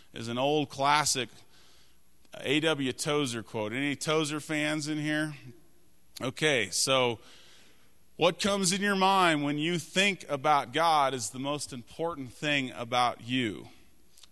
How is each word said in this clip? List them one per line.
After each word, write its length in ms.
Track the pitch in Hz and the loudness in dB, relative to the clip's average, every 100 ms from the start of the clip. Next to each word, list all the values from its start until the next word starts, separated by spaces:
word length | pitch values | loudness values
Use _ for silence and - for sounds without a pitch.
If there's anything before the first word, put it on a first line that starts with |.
| - | -16
is 160 | - 117 | -10 -6
an 120 | 123 | 0
old 300 | 135 151 139 | 2 2 0
classic 600 | - 139 147 - 135 117 - - - - - - - - - - - | 0 4 4 2 -2 -4 -10 -20 -20 -20 -20 -20 -20 -20 -20 -20 -10
A 180 | - 151 | 0 0
W 300 | 156 151 131 | 2 0 -2
Tozer 520 | - 160 147 139 117 | -2 -2 0 -2 -4
quote. 300 | 104 117 107 | -8 -6 -4
Any 220 | 120 143 131 | -4 -4 -4
Tozer 440 | - 156 151 151 | 0 0 0 -4
fans 480 | 143 156 151 156 147 | -4 -2 -2 -2 -4
in 100 | 151 | -4
here? 380 | 151 151 156 143 127 - - - - - - - | -2 -2 -2 -6 -16 -20 -20 -20 -20 -20 -20 -8
Okay, 500 | 110 - 156 131 98 | -8 -2 0 2 0
so 480 | - - 135 123 113 - - - - - - - - - - | -2 2 2 2 -2 -10 -20 -20 -20 -20 -20 -20 -20 -20 2
what 240 | 165 185 | 2 4
comes 340 | 208 202 185 | 0 2 0
in 80 | 196 | 0
your 140 | 202 196 | 0 4
mind 480 | 190 196 175 151 | 4 6 4 4
when 160 | 143 147 | 0 0
you 180 | 156 175 | 0 -2
think 480 | - 185 202 185 - | -2 2 2 0 -4
about 440 | 143 147 147 117 | -2 2 2 2
God 400 | 139 165 156 135 | 0 4 4 4
is 160 | 131 110 | 0 -6
the 80 | 127 | -6
most 340 | 139 147 - | -6 -6 -6
important 600 | 127 113 - 165 170 127 | -12 -14 -6 -6 -6 -12
thing 380 | - 151 143 127 - | -6 0 0 0 -6
about 460 | 120 123 120 - | -2 2 2 0
you. 440 | 113 127 117 76 58 - - - - - - | -4 0 0 -4 -12 -20 -20 -20 -20 -20 -20